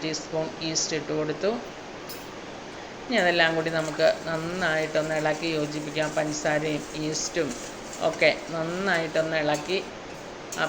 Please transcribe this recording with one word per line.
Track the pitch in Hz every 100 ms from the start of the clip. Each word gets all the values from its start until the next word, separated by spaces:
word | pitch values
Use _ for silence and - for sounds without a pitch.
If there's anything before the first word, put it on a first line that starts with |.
ടീസ്പൂൺ | 160 151 - 160 156 - 160
ഈസ്റ്റ് | 156 - 156
ഇട്ട് | 143 151
കൊടുത്തു. | 151 147 196 240 - - - - - - - - - - - - - - -
ഇനി | 233
അതെല്ലാം | 180 170 165 165
കൂടി | 160 160
നമുക്ക് | 156 151 160 - 160
നന്നായിട്ടൊന്ന് | 160 165 185 170 156 156 156 156 156
ഇളക്കി | 151 151 165 156
യോജിപ്പിക്കാം. | 147 151 151 151 151 156
പഞ്ചസാരയും | 151 151 160 151 156 147 - 156 156
ഈസ്റ്റും | 156 - 175 143 - - - - - 170
ഒക്കെ | - 156 - -
നന്നായിട്ടൊന്ന് | 165 160 175 196 170 160 160 160 160 147
ഇളക്കി | 147 165 185 - - - - - - -
ആ | 165